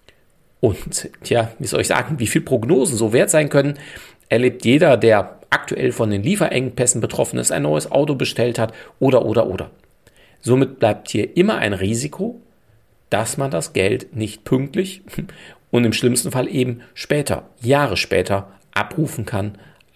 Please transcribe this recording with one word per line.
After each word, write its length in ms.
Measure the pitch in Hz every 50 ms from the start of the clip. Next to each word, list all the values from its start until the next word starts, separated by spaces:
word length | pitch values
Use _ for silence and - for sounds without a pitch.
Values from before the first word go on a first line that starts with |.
| _ - _ _ _ _ _ _ _ _ _ -
Und, 520 | - 110 90 - - - - - - - - -
tja, 300 | - - 113 117 113 113 - -
wie 80 | -
soll 160 | 107 143 -
ich 60 | - -
sagen, 300 | 87 127 123 - 156 131
wie 80 | 113
viel 160 | 101 - 160
Prognosen 540 | 160 - 131 120 110 123 175 135 127 - 123
so 160 | 107 113 104
wert 180 | 110 135 151 156
sein 180 | - 156 151 143
können, 280 | - 143 139 143 143 - - - - - - - - _ _ -
erlebt 360 | - 117 123 127 120 - -
jeder, 320 | 113 127 151 180 156 127
der 420 | 110 110 113 107 101 95 - - - - -
aktuell 420 | 147 - - - - - 131 123
von 180 | 117 - 113 107
den 120 | 101 101
Lieferengpässen 800 | 101 139 214 202 170 - - 127 131 123 120 - 123 - - 120
betroffen 380 | 107 - - - 120 - - 123
ist, 140 | 120 -
ein 100 | 165 160
neues 280 | 139 147 151 151 151 -
Auto 240 | - 139 147 147 143
bestellt 440 | 127 139 131 - - 117 123 113 -
hat 160 | 113 110 - - - - _ -
oder, 260 | 131 131 127 117 -
oder, 220 | 110 110 113 -
oder. 240 | - 92 - - - - _ _ _ _ _ _ - _ _ _ _ _ _
Somit 360 | - 113 123 131 135 131 - -
bleibt 320 | - 107 104 - - -
hier 260 | - 110 117 - -
immer 220 | 175 185 214 220 -
ein 160 | 113 104 101
Risiko, 640 | 92 95 101 113 113 139 151 - - 196 233 247 - _ _ _ _ _ _ _ _ _ _ _ _ _ -
dass 260 | - 101 113 - -
man 140 | - 139 139
das 220 | 156 165 151 -
Geld 420 | - 101 92 101 113 127 - - -
nicht 280 | 107 110 107 - - -
pünktlich 580 | - 131 127 139 139 - - 190 190 - - - - - - - - -
<laughs> 340 | - - - - _ _ -
und 140 | - 120 120
im 80 | 113
schlimmsten 380 | 107 - 131 123 117 - - -
Fall 180 | 123 131 127 -
eben 340 | 190 135 123 127 117 117 - - -
später, 540 | - - - - - - - 90 - - - _ -
Jahre 360 | 113 117 139 143 143 120 92
später, 540 | - - - 95 90 90 - 101 98 95 - - _ _ _
abrufen 540 | - 98 - - - 156 160 - - - 107
kann, 320 | - - 98 101 104 - - - - _ _ _ _ _